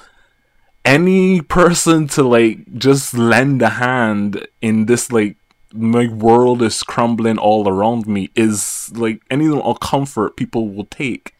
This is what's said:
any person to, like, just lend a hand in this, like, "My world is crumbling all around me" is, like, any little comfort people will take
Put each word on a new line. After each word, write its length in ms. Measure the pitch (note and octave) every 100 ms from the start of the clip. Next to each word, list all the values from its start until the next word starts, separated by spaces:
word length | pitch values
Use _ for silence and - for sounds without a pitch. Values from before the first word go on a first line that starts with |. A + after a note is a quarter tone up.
| _ _ _ _ _ _ _ _
any 560 | B2 D3 F3+ F#3+ F#3 F#3
person 680 | D3 F3+ F3 E3+ E3 D#3+ D3
to, 140 | -
like, 500 | B2+ A#2 A2+ G#2 -
just 380 | A#2+ C3+ C#3 -
lend 480 | A#2+ A#2 A2+ C#3 C3+
a 80 | A2+
hand 760 | - B2 B2+ A2+ G2+ G2+ G2 - _
in 240 | A2+ A2
this, 260 | G#2+ A#2+ -
like, 240 | A#2 G#2 - _ _ _
"My 340 | G#2+ A2+ A#2 A#2+
world 540 | A2 A2+ A#2 B2 B2
is 200 | A2 -
crumbling 540 | - - A#2 A#2 A2+ A2
all 300 | G#2+ G#2+ G2+
around 400 | F#2+ A2 A#2 A2
me" 220 | G2+ F#2+
is, 560 | - A2 G#2 - - -
like, 260 | A2 A2+ A2 -
any 180 | C3+ D#3
little 280 | C#3+ G#2+
comfort 600 | A#2 - C#3 C3+ - G2 -
people 320 | B2 A#2+ A2
will 160 | G2
take 480 | G2 - C3+ - -